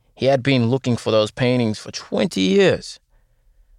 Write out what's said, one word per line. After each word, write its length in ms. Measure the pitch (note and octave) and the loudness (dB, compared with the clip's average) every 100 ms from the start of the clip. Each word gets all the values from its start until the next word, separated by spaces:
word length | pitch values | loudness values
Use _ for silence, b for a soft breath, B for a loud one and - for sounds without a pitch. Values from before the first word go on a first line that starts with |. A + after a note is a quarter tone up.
| _ | _
He 100 | - | -2
had 160 | B2+ C#3 | 0 2
been 280 | C3+ C3 A#2 | 2 2 2
looking 280 | C3 B2+ A2+ | 0 -2 -2
for 140 | A2+ | 0
those 200 | A2 G#2+ | 0 0
paintings 460 | - B2 B2 A2 G#2 | -2 0 0 -2 -4
for 140 | - | -10
twenty 500 | - - G#3 G#3 F#3+ | -16 -6 -2 -2 0
years. 580 | F#3 G3 F3+ F#2+ - - _ _ _ _ _ _ _ | 2 4 4 0 -6 -20 _ _ _ _ _ _ _